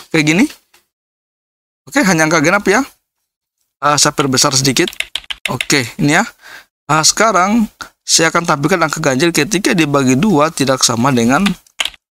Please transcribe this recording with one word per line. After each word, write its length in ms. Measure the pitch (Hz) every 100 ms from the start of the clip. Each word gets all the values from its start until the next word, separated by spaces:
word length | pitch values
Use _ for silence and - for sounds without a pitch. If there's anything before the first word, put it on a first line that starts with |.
| -
kayak 160 | 165 151
gini. 160 | 165 294 - _ _ _ _ _ _ _ _ _ _ _ _ -
Oke, 160 | 277
hanya 240 | 208 165 156
angka 160 | 165
genap 200 | 151 202 190
ya. 160 | 208 277 _ _ _ _ _ _ _ _ _
Ah, 160 | 143 147
saya 160 | 151
perbesar 400 | 143 139 127 143
sedikit. 400 | 135 139 120 170 - - - - - -
Oke, 400 | 131 - 147 117 -
ini 240 | 143 165
ya. 40 | 233 - - - - _
Ah, 160 | - 156
sekarang 640 | 151 - 220 190 190 226 214 - - _
saya 240 | - - 165
akan 160 | 175
tampilkan 360 | 170 147 151 185
angka 160 | 160 -
ganjil 320 | 147 131 170
ketika 400 | 165 143 175 285
dibagi 480 | 196 151 143 131 131
dua 320 | 214 151 151
tidak 320 | - 135 131
sama 240 | - 113 131
dengan 360 | 123 117 139 196 180 _ - - - _